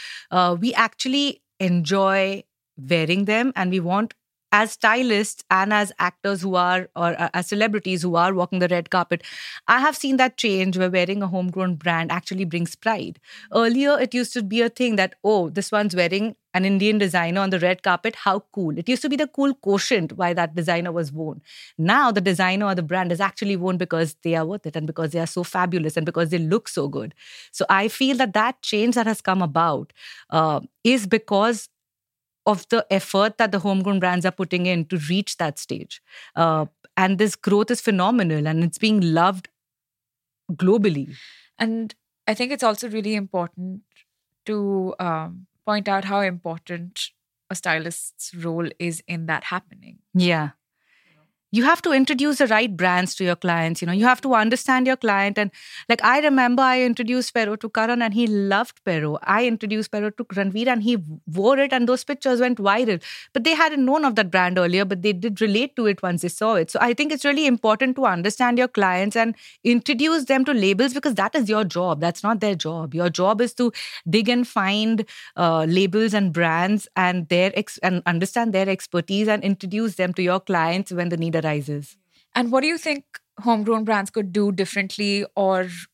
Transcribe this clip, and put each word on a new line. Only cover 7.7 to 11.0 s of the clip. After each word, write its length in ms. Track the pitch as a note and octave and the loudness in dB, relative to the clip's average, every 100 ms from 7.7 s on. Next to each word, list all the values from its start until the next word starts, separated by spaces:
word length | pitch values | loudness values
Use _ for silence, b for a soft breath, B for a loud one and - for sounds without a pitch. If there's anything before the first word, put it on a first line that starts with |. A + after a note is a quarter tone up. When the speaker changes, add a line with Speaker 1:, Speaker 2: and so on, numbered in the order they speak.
| G#3 F#3+ F3+ | 0 -2 -2
Speaker 1:
who 120 | F3+ | 0
are 180 | E3+ F3+ | 2 2
walking 280 | F#3 F3+ F#3 | 2 -2 0
the 80 | F3+ | 0
red 200 | F3 E3 | 0 0
carpet, 320 | F#3 E3+ F3 B B B B - | -2 0 -4 B B B B 2
I 140 | B3 | 4
have 160 | D4 D4 | 2 0
seen 200 | C#4 C4 | 0 2
that 180 | B3+ - | 2 2
change. 420 | A#3+ F#3+ F#3 F#3 | 0 0 0 0
We're 120 | F#3 | 0
wearing 320 | F#3 | 2